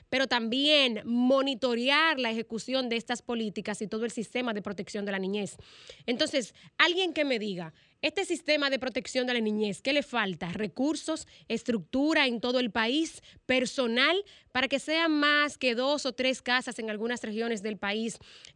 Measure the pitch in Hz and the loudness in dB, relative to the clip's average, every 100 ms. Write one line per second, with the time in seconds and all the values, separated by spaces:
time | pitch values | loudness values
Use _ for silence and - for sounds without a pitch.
0 | - 262 269 247 226 254 285 302 262 214 | -4 0 2 0 0 2 4 6 4 0
1 | - 233 247 269 269 262 262 233 247 285 | -2 2 4 4 2 0 0 0 2 4
2 | 320 294 240 226 226 226 - 262 254 233 | 4 2 0 -2 -4 -8 -4 -2 0 -2
3 | 220 247 - 233 220 190 208 202 208 220 | -4 -6 -4 -4 -4 -4 -6 -6 -4 -4
4 | 226 233 202 247 233 208 202 196 190 214 | -4 -6 -6 -4 -2 -4 -4 -8 -8 -6
5 | 202 196 190 202 196 - - - - - | -4 -2 -2 -2 -4 -8 -20 -20 -20 -14
6 | - 240 311 302 214 - - - 320 349 | -4 0 0 0 -4 -10 -8 2 2 4
7 | 370 311 294 240 208 180 165 - _ _ | 0 0 0 0 -2 -6 -8 -14 _ _
8 | 294 311 381 339 - 302 277 269 254 262 | -4 -2 -2 -2 0 2 2 0 -2 -4
9 | - 254 247 247 220 214 214 190 - 285 | -4 -2 0 0 0 0 0 -2 0 0
10 | - 247 202 170 170 180 214 - 277 311 | 0 0 -2 -2 -6 -4 -4 0 0 0
11 | - 311 - - - 220 - 226 165 262 | -4 -6 -8 -16 -6 -4 0 -2 -2 0
12 | 294 320 269 233 247 254 247 233 226 277 | 2 4 2 2 0 0 0 0 0 0
13 | 320 - - - - 254 254 - 247 233 | -2 -6 -20 -12 -2 0 0 0 0 2
14 | 277 359 403 - _ 247 262 277 - 320 | 4 2 -2 -12 _ -2 0 0 0 0
15 | 330 302 294 294 294 - 254 226 262 294 | 2 4 4 4 2 0 0 2 0 0
16 | 262 226 262 262 - 247 247 240 226 214 | -2 -2 -2 -2 0 0 0 -8 -6 -4
17 | 226 240 220 214 233 226 208 202 202 214 | -4 -4 -4 -4 -2 -2 -4 -6 -4 -2
18 | 226 - - - - | -4 -6 -14 -20 -18